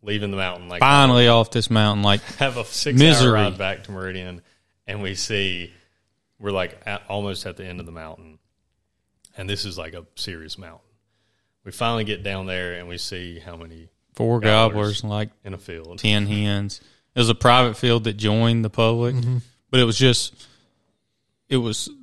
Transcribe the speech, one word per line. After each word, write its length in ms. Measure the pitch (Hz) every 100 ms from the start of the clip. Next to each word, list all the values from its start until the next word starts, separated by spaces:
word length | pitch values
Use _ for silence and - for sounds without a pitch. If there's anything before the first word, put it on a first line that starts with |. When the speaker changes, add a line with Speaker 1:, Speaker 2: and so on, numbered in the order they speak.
Speaker 1:
leaving 260 | 107 104 101
the 80 | 98
mountain, 320 | 92 87 87
like, 100 | 87
Speaker 2:
Finally 460 | 127 143 135 123 120
off 220 | 117 110
this 200 | 123 107
mountain, 320 | 110 107 104
like, 180 | 101 101
Speaker 1:
<laughs> 160 | - -
have 200 | 139 120
a 80 | 110
six-hour 340 | - - 131 151
Speaker 2:
misery. 220 | 135 127
Speaker 1:
ride 260 | 110 104 92
back 280 | 95 95 -
to 60 |
Meridian, 500 | 98 92 92 92 87 _ _ _ _ -
and 160 | 104
we 140 | 98 92
see 580 | - 107 98 90 85 _ _ _ _ _ _ _
we're, 140 | 101
like, 280 | 98 90 - -
at, 160 | 101 -
almost 360 | 101 101 92 98
at 100 | 87
the 80 | 92
end 140 | 90
of 60 | 85
the 40 |
mountain, 440 | 82 80 82 82 78 _ _ _ _ _ _ _ _ _ -
and 120 | 95
this 160 | 101 104
is, 120 | 87
like, 160 | 82
a 120 | 87 85 -
serious 420 | - 85 80 -
mountain. 280 | 87 82 _ _ _ _ _ _ _ _
We 80 | 98
finally 320 | - 117 117
get 180 | 110 101
down 220 | 98 95 95
there, 280 | 92 90
and 140 | 87 87
we 100 | 87
see 400 | - 90 90 85
how 160 | 82 85
many 340 | 82 82 82 _ _
Speaker 2:
Four 260 | - 117 117
Speaker 1:
gobblers 320 | 107 107 113
Speaker 2:
gobblers 280 | 104 104 101
and, 60 | 107
like, 200 | 104 104 _ 101
Speaker 1:
in 80 | 95
a 20 |
field. 400 | - 82 80 90
Speaker 2:
ten 300 | 107 104 101
hens. 520 | 104 104 101 101 - _ _ _ -
It 40 |
was 100 | 117
a 60 | 110
private 400 | 127 123 123 107
field 260 | 131 117
that 100 | 113 104
joined 460 | 107 107 117 117 110
the 40 |
public, 460 | - 113 117 120 131
Speaker 3:
Mm-hmm. 220 | 120 127 - _ _
Speaker 2:
but 80 | 127
it 60 | 120
was 120 | 107
just, 480 | 131 120 - _ - _ _ _ _ _ _ _ _ _ _
it 100 | 135
was 320 | 117 107 - 285